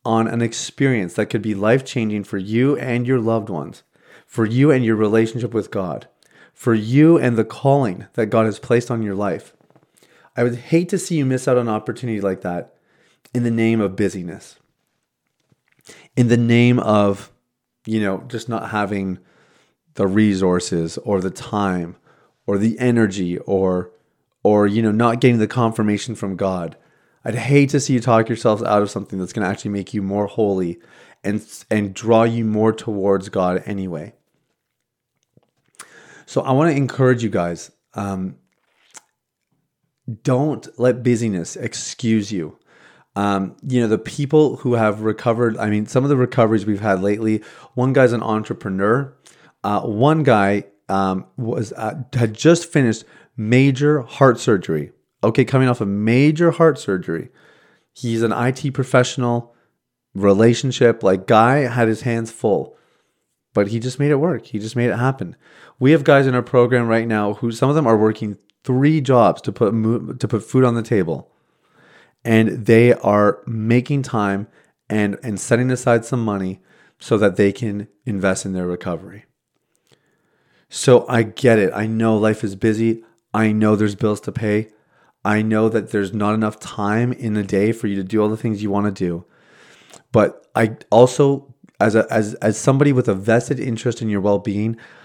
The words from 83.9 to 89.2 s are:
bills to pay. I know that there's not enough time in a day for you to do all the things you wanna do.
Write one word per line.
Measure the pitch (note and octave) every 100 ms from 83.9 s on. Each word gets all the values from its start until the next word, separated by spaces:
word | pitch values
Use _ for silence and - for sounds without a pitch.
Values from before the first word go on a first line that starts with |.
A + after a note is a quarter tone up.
| G2+
bills | A2 G#2
to | -
pay. | - A2 G#2 A2 _ _ _ _ _ G2+
I | G#2+
know | A2 A2 A2
that | A2+ F#2+
there's | G#2 G2
not | G#2 G#2 G#2+
enough | A2 -
time | - - G2+ A2 B2
in | B2+ A#2 G#2+
a |
day | G2 G2+ G#2
for | A#2 G#2
you | G2
to |
do | F#2+ G#2+
all | G#2
the | A2
things | A#2 G#2
you | G#2
wanna | G2+ G#2
do. | G2 F2+ E2+